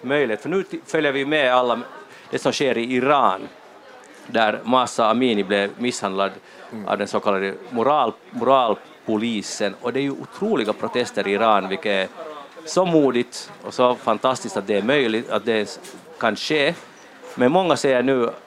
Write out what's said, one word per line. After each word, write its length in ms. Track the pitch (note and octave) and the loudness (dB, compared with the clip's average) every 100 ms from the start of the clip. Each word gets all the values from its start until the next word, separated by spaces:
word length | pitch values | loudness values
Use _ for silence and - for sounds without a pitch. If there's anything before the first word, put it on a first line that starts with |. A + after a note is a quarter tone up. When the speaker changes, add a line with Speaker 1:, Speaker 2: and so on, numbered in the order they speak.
Speaker 1:
möjlighet? 400 | B2+ D3 C3 G#2+ | 0 0 2 -2
För 60 | - | -2
nu 140 | F#3 | -4
t-, 140 | F3+ - - | -4 -10 -4
följer 260 | E3 D3 | 0 0
vi 120 | C3+ | 0
med 300 | C#3 D3+ C3 | 0 2 4
alla 260 | B2+ B2+ A#2 A#2+ - - - - | 4 2 0 -4 -16 -20 -20 -8
det 80 | C3+ | -2
som 140 | C#3+ | -2
sker 260 | - C#3 A#2 | 0 0 0
i 160 | A#2 | 0
Iran, 540 | B2+ C3 D3 A2+ F#2+ - - - - - - - - - | 0 2 4 4 0 -8 -18 -20 -20 -20 -20 -20 -20 -6
där 340 | A#2 G#2+ A2 | 0 2 0
Mahsa 460 | A2 B2+ B2 - A2+ | 2 2 2 2 2
Amini 340 | A2+ B2+ G#2 | 4 2 0
blev 260 | F#2+ G2+ G2+ F#2+ | 0 0 0 -2
misshandlad 520 | B2 A#2+ G2+ F#2+ G2 F#2+ - - - | -6 -4 -4 -2 -2 -4 -20 -20 -16
Speaker 2:
Mm. 160 | A2+ G2 | -12 -4
Speaker 1:
av 100 | G#2 | -2
den 100 | G2+ | -2
så 120 | G#2+ | -2
kallade 340 | G#2+ G2 G2 - - | 0 0 -2 -6 -8
moral-, 420 | B2 A#2 D3 A#2 - - | 0 2 2 0 -2 -12
moralpolisen. 1400 | - A#2 C3+ A#2+ G#2 - - - G#2+ A#2 A2 F2+ - G2+ F#2 | -4 4 4 4 0 -4 -16 -2 -2 0 -4 -6 -4 -4 -4
Och 120 | A#2+ | -4
det 80 | B2 | -2
är 20 | |
ju 80 | C#3 | -4
otroliga 600 | C3+ A#2+ - G#3 F#3 G#2+ | -6 -12 -6 -2 0 0
protester 560 | G#2 A2 B2+ A#2 - G2 | -2 -4 -4 -4 -2 -2
i 40 | |
Iran, 360 | G2+ A2+ G#2 F#2+ | 2 4 2 2
vilket 240 | F#2+ A2 | -4 -2
är 160 | G2 F#2+ - D#3 D3+ - - | 0 -2 -6 -14 -14 -18 -18
så 200 | D#3+ F3+ | -4 0
modigt 680 | F3+ E3 C#3 A#2+ B2 - - - | 4 6 4 2 -2 -8 -16 -14
och 100 | F#2+ | -14
så 200 | - B2 | 2 2
fantastiskt 600 | A#2+ - G#2+ C3 B2+ A#2 - | 2 0 0 0 0 -4 -6
att 100 | G2 | 0
det 80 | G2+ | 0
är 60 | |
möjligt, 480 | G#2 D3 A#2+ A2 B2 | 2 2 2 0 -2
att 140 | G#2+ | -4
det 80 | A2 | 0
ens 280 | A2 G2+ - - - - - | -2 -2 -8 -16 -20 -20 -4
kan 180 | A#2 G#2 | -2 -2
ske. 380 | - D#3 C#3+ F3 - - - - - | -2 0 0 -2 -12 -20 -20 -20 -16
Men 180 | - B2+ | 2 4
många 240 | E3+ F#3 C3+ | 4 2 2
säger 260 | C#3+ B2+ | 2 2
nu 280 | B2+ C3 A#2 - | 2 2 0 -4